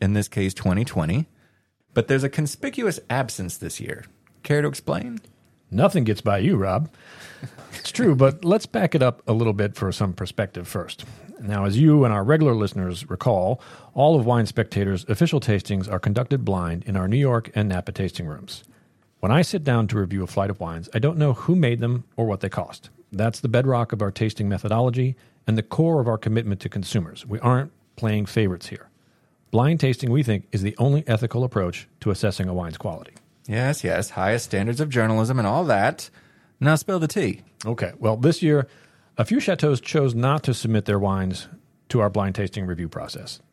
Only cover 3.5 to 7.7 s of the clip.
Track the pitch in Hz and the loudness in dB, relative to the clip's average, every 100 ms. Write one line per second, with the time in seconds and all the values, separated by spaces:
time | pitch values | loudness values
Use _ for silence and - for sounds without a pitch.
3.5 | - 82 - 73 69 - _ _ _ - | -8 -10 -10 -10 -12 -14 _ _ _ -2
4.5 | 147 151 139 - - - 220 - _ _ | 0 0 -4 -4 -4 -4 -10 -14 _ _
5.5 | _ _ 98 185 190 110 101 110 101 110 | _ _ 2 4 4 0 0 0 2 2
6.5 | 175 95 92 160 _ - - - - 135 | 2 2 0 -2 _ -20 -20 -20 -16 -16
7.5 | - - | -16 -18